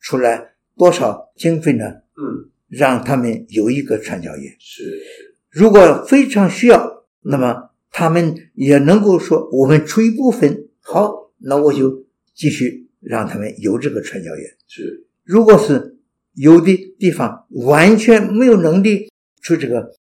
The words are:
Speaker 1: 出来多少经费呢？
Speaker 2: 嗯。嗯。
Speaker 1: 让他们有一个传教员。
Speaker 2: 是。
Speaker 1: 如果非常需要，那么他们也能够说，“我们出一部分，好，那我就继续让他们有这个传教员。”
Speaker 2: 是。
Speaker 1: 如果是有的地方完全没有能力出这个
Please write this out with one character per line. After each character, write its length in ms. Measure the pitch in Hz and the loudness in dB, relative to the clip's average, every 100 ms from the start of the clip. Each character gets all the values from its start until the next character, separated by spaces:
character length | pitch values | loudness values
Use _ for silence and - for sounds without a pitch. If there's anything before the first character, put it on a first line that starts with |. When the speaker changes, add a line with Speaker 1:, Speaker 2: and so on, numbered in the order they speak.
Speaker 1:
出 160 | - 131 | -8 -2
来 360 | 120 113 - _ _ - | -2 -2 -8 _ _ 0
多 140 | 175 | 0
少 400 | - 120 101 - - | 2 -4 -6 -14 -6
经 240 | 165 165 | -4 -2
费 120 | 160 | -2
呢？ 140 | 117 107 | -4 -6
Speaker 2:
嗯。 360 | - _ - | -14 _ -14
嗯。 260 | 131 - - _ - | -12 -12 -16 _ -14
Speaker 1:
让 340 | 131 139 123 | -4 -2 -2
他 120 | - 135 | -4 -4
们 300 | 120 110 - | -4 -6 -8
有 220 | 107 107 | -4 -2
一 100 | 139 | -4
个 160 | 135 107 | -4 -8
传 220 | - 92 | -8 -12
教 160 | 80 76 | -14 -16
员。 180 | 69 _ | -18 _
Speaker 2:
是。 420 | - - - - - - - _ _ | -20 -18 -16 -16 -20 -20 -20 _ _
Speaker 1:
如 200 | 151 220 | 2 6
果 340 | 202 170 139 - | 8 6 4 0
非 220 | 277 269 | 2 2
常 200 | 208 185 | 0 -2
需 180 | - 240 | 2 4
要， 360 | 196 - - _ _ | 4 2 -12 _ _
那 140 | - 139 | -6 -2
么 320 | 123 113 - _ _ | -2 -4 -12 _ _
他 180 | - 165 | -4 -2
们 240 | 170 165 - _ | 0 -2 -6 _
也 240 | - 135 143 | -4 2 4
能 240 | 139 208 | 4 2
够 160 | 208 175 | 2 0
说 300 | - 160 - | 0 -2 -2
，“我 140 | 127 135 | 0 2
们 180 | 151 151 | 2 0
出 140 | 220 | -2
一 80 | 226 | 0
部 200 | 226 262 | 0 -2
分， 380 | - 143 - - _ | 0 -2 -2 -14 _
好， 500 | - 170 208 - - _ | -6 -4 -4 -6 -20 _
那 180 | 127 143 | -6 0
我 160 | 147 | 0
就 320 | 135 131 135 - _ _ | 0 -4 -6 -16 _ _
继 160 | - 156 | -6 -6
续 380 | - 127 - - _ | -4 -8 -8 -20 _
让 260 | 107 117 107 | -10 -8 -8
他 120 | 104 | -10
们 160 | 107 - | -12 -8
有 180 | 104 117 | -6 -4
这 100 | 139 | -4
个 120 | 107 | -8
传 200 | - 98 | -10 -14
教 120 | 82 - | -14 -14
员。” 140 | - _ _ | -16 _ _
Speaker 2:
是。 400 | - - - _ _ | -16 -16 -16 _ _
Speaker 1:
如 220 | - 202 | -2 2
果 120 | 220 190 | 6 4
是 400 | - 131 - _ _ _ _ | 4 -4 -6 _ _ _ _
有 260 | - 143 170 | 0 4 6
的 160 | 170 185 - - | 4 0 -2 -4
地 120 | 185 | -4
方 360 | 151 113 - _ | -2 -6 -10 _
完 460 | 131 123 147 180 220 | -6 0 4 4 4
全 360 | 226 220 196 | 4 2 2
没 120 | 208 254 | 0 2
有 100 | 208 | 4
能 220 | 165 180 | 2 2
力 280 | 208 202 - _ _ _ | 0 -2 -6 _ _ _
出 160 | - 165 | -4 -4
这 120 | 123 | -2
个 240 | 120 - _ _ _ | -6 -8 _ _ _